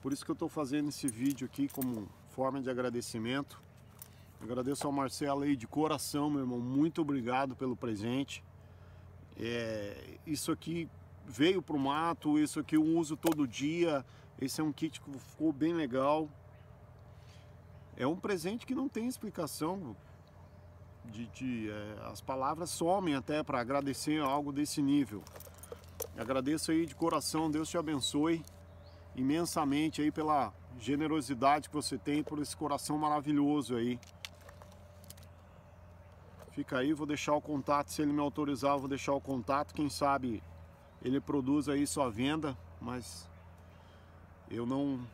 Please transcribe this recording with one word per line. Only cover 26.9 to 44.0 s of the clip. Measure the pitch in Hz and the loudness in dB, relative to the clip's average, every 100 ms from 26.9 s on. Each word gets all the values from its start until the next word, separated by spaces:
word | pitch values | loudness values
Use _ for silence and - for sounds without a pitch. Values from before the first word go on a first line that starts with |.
| - | 0
coração, | 165 160 131 160 160 | 2 2 0 0 2
Deus | 151 156 | 0 0
te | 175 | 0
abençoe | 156 147 123 147 156 165 151 - - - - - - | 0 0 2 2 4 2 -2 -16 -18 -18 -18 -20 -14
imensamente | - 131 156 170 - 139 143 156 - | 0 2 4 2 2 2 2 2 2
aí | 147 | 0
pela | 151 156 147 113 - - 127 | 2 2 4 2 -4 -16 -10
generosidade | 117 143 156 156 123 135 135 151 - | -2 0 2 0 0 4 6 6 2
que | 147 | -4
você | 135 127 | -2 -4
tem, | - 147 | 0 0
por | 147 151 | 0 -4
esse | 143 - | -4 -4
coração | 151 143 - 151 | -2 -2 0 0
maravilhoso | 151 151 143 147 143 147 120 123 | 2 2 2 4 6 4 2 0
aí. | 120 123 - - - - - - - - - - - - - - - - - - - - - - - - - | 0 -2 -6 -16 -16 -16 -20 -18 -18 -20 -20 -20 -18 -18 -20 -20 -20 -20 -20 -20 -20 -20 -20 -20 -20 -20 -14
Fica | - 143 131 | -8 -2 2
aí, | 135 | 2
vou | 156 147 | 2 0
deixar | 147 - | -2 2
o | 147 | 2
contato, | 147 147 131 143 143 | 2 -4 2 2 2
se | - | 0
ele | 147 | 2
me | 147 | 4
autorizar, | 147 143 147 139 139 | 2 0 -2 2 4
eu | 143 | 2
vou | 135 | 2
deixar | 135 - | -4 0
o | 139 | 0
contato. | 135 135 110 139 - | 0 -4 2 0 0
Quem | - 151 | -2 -2
sabe | - 143 139 127 104 - - - - - - | 2 4 4 2 -4 -8 -18 -18 -20 -20 -6
ele | 127 135 | 0 0
produz | - 143 127 147 139 | 2 0 4 2 2
aí | 143 143 | 2 2
sua | - 131 | 2 0
venda, | 104 131 156 151 127 - - | 2 2 2 0 -6 -12 -10
mas | 120 123 110 - - - - - - - - - | -8 -8 -8 -14 -16 -20 -20 -20 -20 -20 -20 -20